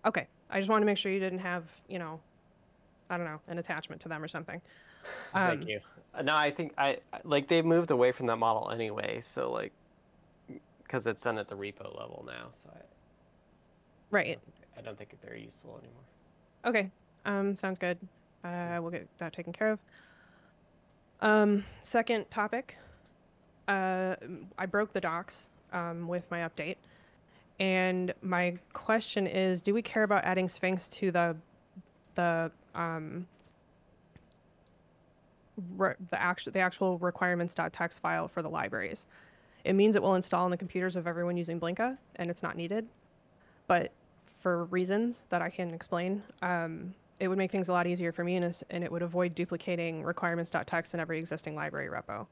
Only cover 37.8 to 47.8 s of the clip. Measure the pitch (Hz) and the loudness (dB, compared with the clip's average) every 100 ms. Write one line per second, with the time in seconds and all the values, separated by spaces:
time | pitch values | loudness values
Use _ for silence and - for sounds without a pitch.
37.8 | 170 - 165 165 165 - 156 160 - 107 | -4 -2 -2 0 -2 -4 -4 -4 -4 -4
38.8 | 98 - - - - - _ - - 190 | -6 -8 -12 -20 -20 -20 _ -6 2 6
39.8 | 214 208 - 185 180 175 180 175 185 185 | 6 6 4 2 2 0 2 0 -4 -2
40.8 | 185 175 170 170 175 175 165 170 165 190 | -2 -2 -4 -2 -2 -2 -2 -2 -2 0
41.8 | 240 269 _ - 175 175 175 - 170 208 | -2 -2 _ -8 -6 -4 -6 -6 -2 -2
42.8 | 226 - _ _ _ _ _ _ - 175 | -4 -16 _ _ _ _ _ _ 2 2
43.8 | - _ _ _ - - 185 175 170 180 | 2 _ _ _ -20 -4 0 0 0 0
44.8 | 180 202 240 233 - 175 170 - 175 165 | 2 2 2 -4 -4 -2 -2 -4 -6 -6
45.8 | - 175 180 202 - - 180 175 165 160 | -4 -2 0 -2 -6 -6 -2 0 -2 -6
46.8 | 180 190 _ _ 190 190 190 196 180 180 | -10 -14 _ _ 0 2 2 0 2 2